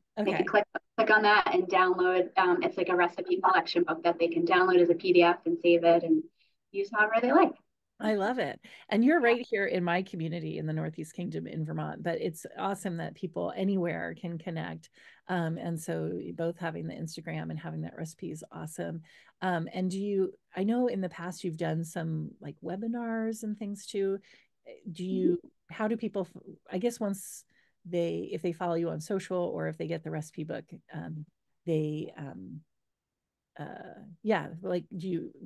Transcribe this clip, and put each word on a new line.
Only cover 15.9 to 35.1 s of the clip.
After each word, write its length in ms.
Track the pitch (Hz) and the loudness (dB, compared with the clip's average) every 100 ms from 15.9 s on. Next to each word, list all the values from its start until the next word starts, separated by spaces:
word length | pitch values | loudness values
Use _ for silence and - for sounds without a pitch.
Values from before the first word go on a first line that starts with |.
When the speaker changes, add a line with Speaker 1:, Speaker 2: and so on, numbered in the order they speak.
| 165 160 175 175 170 | -4 -4 -6 -8 -4
Speaker 2:
both 240 | 170 170 | -4 -4
having 260 | 165 165 165 | -6 -6 -8
the 80 | |
Instagram 560 | 160 160 - 165 156 160 | -8 -10 -10 -10 -8 -8
and 80 | 160 | -8
having 240 | 160 160 | -8 -8
that 160 | 160 - | -10 -10
recipe 320 | 160 - 170 | -12 -10 -12
is 140 | 156 160 | -12 -14
awesome. 500 | 165 156 - 170 165 160 - _ _ | -14 -12 -8 -8 -10 -14 -20 _ _
Um, 260 | 185 175 160 | -2 -2 -4
and 160 | 185 185 | -4 -4
do 100 | 190 | -2
you, 340 | 202 196 185 - _ - | -2 0 0 -4 _ -4
I 80 | |
know 220 | 196 240 247 | 0 2 0
in 160 | 196 | 0
the 80 | 185 | -4
past 340 | - 175 180 | -6 -10 -6
you've 140 | 180 160 | -6 -2
done 260 | 165 160 | -2 -2
some, 480 | 165 175 165 156 151 - | -4 -6 -4 -4 -6 -10
like, 180 | 147 - | -16 -12
webinars 800 | 170 190 226 240 233 226 220 220 | -8 -6 -6 -4 -4 -4 -4 -4
and 160 | 214 208 | -6 -6
things 300 | 202 202 - | -8 -10 -6
too. 320 | 202 196 196 - _ _ _ - - - | -2 0 -2 -6 _ _ _ -20 -16 -14
Do 120 | 160 180 | -8 -4
Speaker 1:
Mm-hmm. 40 | 190 | 2
Speaker 2:
you, 240 | 185 175 - _ - | 2 2 -4 _ -14
how 160 | - 214 | -4 -2
do 100 | 226 | -2
people, 300 | 214 202 180 | -4 -4 -6
f-, 120 | - 190 - - | -10 -20 -20 -10
I 60 | 185 | -4
guess 220 | 240 233 | -2 -2
once 460 | 208 196 - - - _ _ _ | -4 -4 -8 -16 -20 _ _ _
they, 460 | 175 175 170 165 - | -6 -2 -2 -2 -6
if 120 | 185 | -4
they 80 | 180 | -4
follow 240 | 165 180 170 | -2 -2 0
you 140 | 170 | -2
on 120 | 160 | -4
social 380 | 160 190 190 185 | -4 -6 -4 -4
or 300 | 175 - 160 | -2 -2 -4
if 80 | 156 | -4
they 80 | 165 | -6
get 160 | 165 | -6
the 80 | 160 | -6
recipe 320 | 160 156 - | -6 -8 -10
book, 220 | 156 - - 170 - | -8 -8 -10 -18 -16
um, 320 | 156 165 156 151 _ _ _ - | -12 -10 -10 -12 _ _ _ -4
they, 480 | 160 151 151 - - | -2 -2 -4 -8 -12
um, 460 | 143 - - 160 - _ _ _ _ _ _ _ _ - | -14 -14 -14 -16 -18 _ _ _ _ _ _ _ _ -14
uh, 440 | 147 - - - - - | -12 -12 -16 -18 -20 -6
yeah, 280 | 214 196 147 165 | -2 0 -2 -8
like, 240 | 190 180 160 185 | -4 -4 -4 -8
do 120 | |
you, 220 | 185 | -6